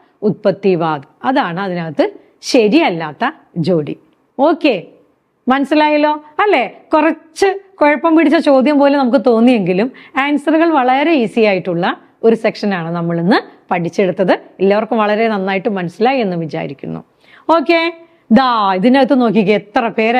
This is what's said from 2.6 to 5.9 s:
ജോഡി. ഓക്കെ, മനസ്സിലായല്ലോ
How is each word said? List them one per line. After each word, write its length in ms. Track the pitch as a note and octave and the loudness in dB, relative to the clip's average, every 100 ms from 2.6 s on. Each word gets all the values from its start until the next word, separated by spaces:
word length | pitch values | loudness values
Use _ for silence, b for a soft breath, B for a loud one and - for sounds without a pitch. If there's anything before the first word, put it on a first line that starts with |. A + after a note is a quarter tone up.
| G#3+ D4 D#4 E3 D#3 D3 B3+ - _ F3 D#3+ | 4 2 0 -2 -8 -6 -6 -8 _ -6 -2
ജോഡി. 280 | E3+ C#3+ - _ _ _ - | -2 -2 -10 _ _ _ -2
ഓക്കെ, 380 | D4+ D#4+ D4+ F#3 D3+ - _ _ _ _ - | 0 2 0 -2 -6 -20 _ _ _ _ -2
മനസ്സിലായല്ലോ 680 | C4+ C#4+ D4+ D4+ | -2 0 2 2